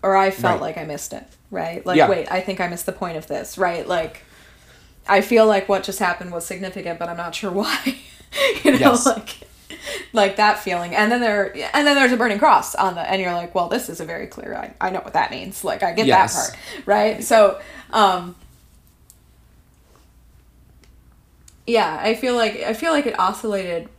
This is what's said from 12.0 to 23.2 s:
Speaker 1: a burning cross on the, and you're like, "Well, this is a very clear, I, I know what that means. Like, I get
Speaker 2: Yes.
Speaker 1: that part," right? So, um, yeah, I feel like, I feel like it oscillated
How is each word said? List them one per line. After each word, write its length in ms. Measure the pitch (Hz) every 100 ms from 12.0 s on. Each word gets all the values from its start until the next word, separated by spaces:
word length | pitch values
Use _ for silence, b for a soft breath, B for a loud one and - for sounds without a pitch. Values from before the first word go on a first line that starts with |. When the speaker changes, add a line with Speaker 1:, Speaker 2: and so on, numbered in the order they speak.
| 254
Speaker 1:
a 60 | 247
burning 200 | 240 202
cross 360 | 294 170 - -
on 180 | 190 170
the, 60 |
and 180 | - 190
you're 120 | 180
like, 200 | 175 175 185
"Well, 120 | 170
this 200 | 247 -
is 100 | 165
a 60 | 165
very 220 | 170 -
clear, 260 | - - -
I, 180 | - - 190
I 20 |
know 80 | 185
what 140 | -
that 180 | - -
means. 320 | - 190 - 180
Like, 160 | -
I 80 | 185
get 120 | 170 170
Speaker 2:
Yes. 280 | 190 185 - -
Speaker 1:
that 20 | -
part," 320 | - - -
right? 360 | 208 214 214
So, 360 | 226 226 202 - B B B
um, 440 | - 202 180 175 175 - _ _ _ _ _ _ - _ _ _ _ _ _ _ _ _ _ _ _ _ _ _ _ _ - _ _ _ _ - _ -
yeah, 340 | 233 170 156
I 140 | 208 226
feel 200 | 254 240
like, 220 | 220 220
I 120 | -
feel 180 | 220 330
like 140 | 302 285
it 140 |
oscillated 680 | -